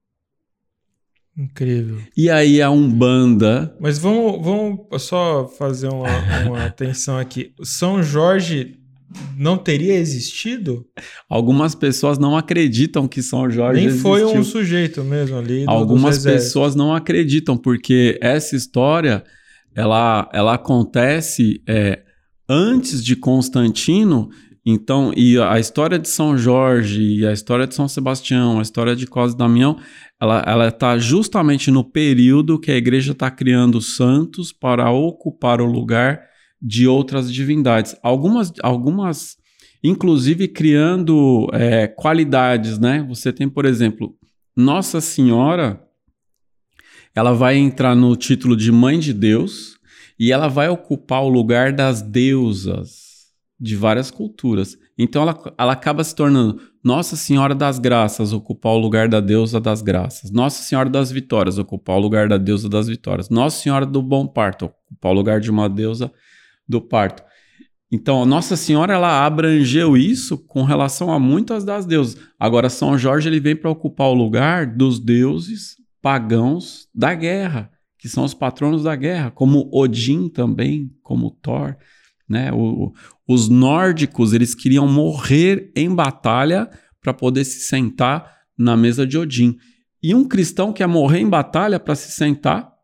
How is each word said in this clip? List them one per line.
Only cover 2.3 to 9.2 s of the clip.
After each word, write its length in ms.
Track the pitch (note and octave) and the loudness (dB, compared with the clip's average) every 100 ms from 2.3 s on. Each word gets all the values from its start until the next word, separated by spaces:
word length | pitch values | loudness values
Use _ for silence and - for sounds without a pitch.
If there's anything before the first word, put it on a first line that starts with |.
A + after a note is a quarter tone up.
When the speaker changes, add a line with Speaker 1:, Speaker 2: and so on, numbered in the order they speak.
Speaker 2:
aí 320 | D#3+ D3 D3 | 4 4 4
a 80 | C#3+ | 4
Umbanda 1040 | D3 C#3+ A#2 B2 B2+ B2+ A2 A2 B2 D#3 - | 4 4 4 4 4 4 4 4 2 -2 -6
Speaker 1:
Mas 200 | D3+ D3 | -4 -2
vamos, 440 | F3+ A3+ A3+ F#3+ | 0 0 0 -2
vamos 600 | E3 G#3 G#3+ G3 - C3+ | -4 -2 -4 -6 -8 -10
só 440 | - F3+ F3 D3 B2+ | -6 -4 -2 -2 -4
fazer 420 | - C#3 B2+ C3 | -6 -6 -4 -6
uma, 200 | C3 B2+ E2+ F2+ D#2+ A2+ | -6 -4 -4 -2 -2 -2
uma 180 | A#2+ | -4
Speaker 2:
<laughs> 0 | |
Speaker 1:
atenção 540 | E2+ - C3 C3 - C3 | -6 -6 -8 -6 -6 -6
aqui. 340 | B2+ B2+ C3 _ | -6 -8 -12 _
São 400 | C3+ - F3+ G3 | -12 -4 -2 0
Jorge 760 | D#3+ D3 E3+ G3 E3+ D3+ B2+ - _ _ _ - | 0 2 2 2 0 -4 -6 -14 _ _ _ -18